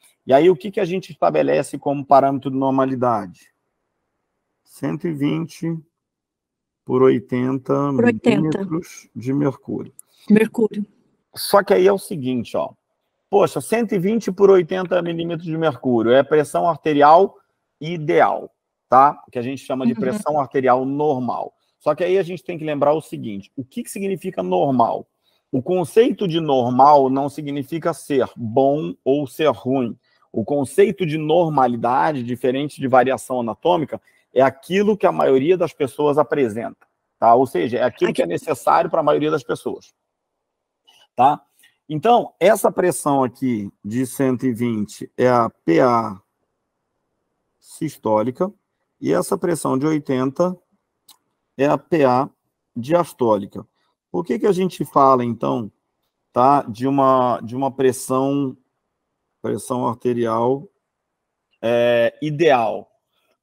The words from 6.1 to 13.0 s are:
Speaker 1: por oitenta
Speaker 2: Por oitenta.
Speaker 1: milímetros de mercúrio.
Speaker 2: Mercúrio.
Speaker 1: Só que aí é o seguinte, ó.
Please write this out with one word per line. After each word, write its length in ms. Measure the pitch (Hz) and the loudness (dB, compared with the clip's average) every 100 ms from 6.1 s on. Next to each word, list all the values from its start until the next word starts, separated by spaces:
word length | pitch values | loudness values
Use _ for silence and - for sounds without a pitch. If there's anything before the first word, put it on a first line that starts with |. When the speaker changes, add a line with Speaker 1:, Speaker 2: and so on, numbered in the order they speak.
| _ _ _ _ _ _ _ | _ _ _ _ _ _ _
Speaker 1:
por 180 | - 127 | -2 4
oitenta 720 | 131 131 - 123 127 135 - 139 143 | 4 4 -2 -4 -4 -4 -2 -2 -2
Speaker 2:
Por 120 | 131 | 0
oitenta. 360 | 240 226 247 147 | 0 2 0 2
Speaker 1:
milímetros 680 | 156 156 196 160 - - _ | 0 -4 -4 -8 -10 -18 _
de 180 | 117 120 | -12 -4
mercúrio. 600 | 139 143 - - 123 - - _ _ - | -2 -2 -4 -8 -10 -10 -20 _ _ 2
Speaker 2:
Mercúrio. 560 | 208 226 - 214 208 202 _ _ _ _ | 2 2 -2 -2 -4 -10 _ _ _ _
Speaker 1:
Só 300 | - - 202 | -14 2 2
que 100 | 196 | 4
aí 120 | 185 185 | 4 4
é 40 | |
o 60 | 196 | 2
seguinte, 580 | - 170 127 127 101 95 | -4 -8 -4 -4 -4 -6
ó. 140 | 69 - _ _ | -6 -10 _ _